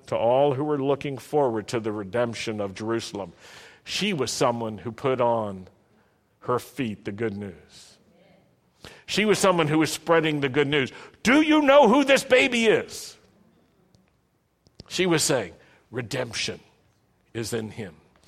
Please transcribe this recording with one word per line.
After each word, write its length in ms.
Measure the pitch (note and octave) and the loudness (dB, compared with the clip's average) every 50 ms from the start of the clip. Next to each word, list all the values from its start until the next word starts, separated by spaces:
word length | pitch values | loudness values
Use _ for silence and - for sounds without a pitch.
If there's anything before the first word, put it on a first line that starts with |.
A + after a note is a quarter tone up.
| _ | _
to 100 | - C3 | -6 -4
all 380 | - - A#2 B2 C3 C#3+ D3 C3+ | 0 2 2 4 4 4 2 2
who 100 | B2+ D3 | 0 -2
were 160 | D3+ D3+ C#3+ | -4 -2 -2
looking 380 | C3+ C#3 C#3+ C3+ - D3 C3+ B2 | 0 0 -2 -2 -4 -6 -10 -10
forward 480 | - - - D3+ C#3+ B2+ A2+ A2 G2+ - | -8 -2 0 2 2 2 0 -2 -4 -4
to 120 | - A#2+ | -4 -4
the 120 | G#2+ A2+ G#2 | -4 -4 -4
redemption 680 | G#2+ G#2 F#2+ F2+ A#2+ B2 A#2 A2+ - - A#2+ A2 G#2 | -6 -6 -4 -2 -2 -2 -2 -4 -6 -8 -6 -6 -6
of 140 | G2+ G2 F#2+ | -6 -8 -8
Jerusalem. 580 | F#2 A2 A2 A2+ A#2 A2 - - G2+ F#2+ F2 - _ - - - - - - - _ _ | -8 -6 -4 -4 -4 -4 -6 -10 -10 -10 -12 -14 _ -20 -20 -20 -20 -20 -20 -20 _ _
She 280 | - - - F#3 G#3+ G3 | -10 -6 -4 -2 -2 -2
was 180 | D3+ B2+ - | -2 -2 -4
someone 480 | - - D3 B2+ A#2 A#2 A#2 A2 A2 G2 | -2 0 0 0 0 0 -4 -8 -8 -8
who 140 | - A#2+ A2 | -10 -12 -10
put 280 | - - C3 B2+ A#2+ | -6 -2 -2 0 2
on 460 | B2+ A#2+ A#2 A2+ A2 G#2 G2 F#2+ F#2 - - _ _ _ _ _ _ _ _ _ _ _ _ _ | 2 2 2 0 -2 -4 -8 -10 -14 -18 -20 _ _ _ _ _ _ _ _ _ _ _ _ _
her 180 | - - B2 A#2+ | -6 -4 -2 -2
feet 460 | - - - - C3+ A2+ G#2 - - | -4 -6 -8 -6 -6 -6 -6 -8 -10
the 80 | A2 G2+ | -10 -8
good 240 | G2+ A#2 A2+ G2+ | -6 -6 -6 -6
news. 600 | G2+ G#2 G2 E2+ D#2+ - _ - - - - - _ _ _ _ _ _ _ _ _ _ _ _ _ _ _ _ _ - - - - - | -8 -10 -12 -14 -18 -20 _ -20 -20 -20 -20 -20 _ _ _ _ _ _ _ _ _ _ _ _ _ _ _ _ _ -20 -20 -20 -20 -12
She 180 | - - - G#3+ | -6 -2 0 2
was 140 | G#3+ F#3+ - | 2 2 4
someone 280 | - F#3+ F3+ E3+ D#3+ | 4 4 4 4 2
who 120 | D3 D3+ D#3 | 2 2 2
was 120 | D#3 D3 - | 2 0 -2
spreading 480 | - - - E3+ E3 D#3 D#3+ D3+ D3 | -4 0 2 4 4 4 2 0 -2
the 80 | C#3 C#3 | -2 0
good 200 | A#2+ D3 C#3+ C#3 | 0 0 0 2
news. 240 | D3 D3 C3 A2+ - - - - - _ - | 2 0 -2 -2 -4 -10 -20 -20 -16 _ 0
"Do 200 | G3+ B3+ D4+ D#4 | 2 4 4 4
you 180 | D4+ D4+ D#4 | 4 4 4
know 280 | D4 C4+ C#4 D4 C#4+ G#3 | 6 6 8 8 8 8
who 160 | A3 C#4+ C#4 | 6 4 4
this 180 | C4 C#4 C4 - | 4 4 2 2
baby 420 | - B3+ B3+ C4+ C4+ A#3+ A#3 A3+ | 4 4 4 4 2 0 2 2
is?" 500 | A3 F#3 B2+ G#2 - - - - - - - _ _ _ _ _ _ _ _ _ _ _ _ _ _ _ _ _ _ _ _ _ _ _ _ _ _ _ _ _ _ _ - - | 4 2 2 0 -4 -10 -16 -16 -16 -18 -20 _ _ _ _ _ _ _ _ _ _ _ _ _ _ _ _ _ _ _ _ _ _ _ _ _ _ _ _ _ _ _ -20 -16
She 180 | - - - F#3 | -8 -4 -2 0
was 180 | F#3 E3+ D3+ - | 2 2 2 2
saying, 300 | - D3 B2+ G2+ F2 D#2+ - _ _ _ _ _ _ | 2 0 0 -2 -4 -10 -18 _ _ _ _ _ _
"Redemption 720 | - A#2+ B2 G#2+ - B2+ B2+ A#2+ A2 - - - - - - _ _ _ _ _ _ _ _ _ _ _ _ _ - | -12 -10 -10 -6 -6 -6 -6 -6 -6 -8 -8 -8 -8 -10 -16 _ _ _ _ _ _ _ _ _ _ _ _ _ -10
is 180 | A2+ A#2 G#2 - | -8 -8 -6 -6
in 180 | A2+ A2 G#2+ | -6 -8 -8
him." 240 | G2+ - A2 F2+ D#2+ - _ _ _ _ _ | -10 -12 -14 -14 -16 -20 _ _ _ _ _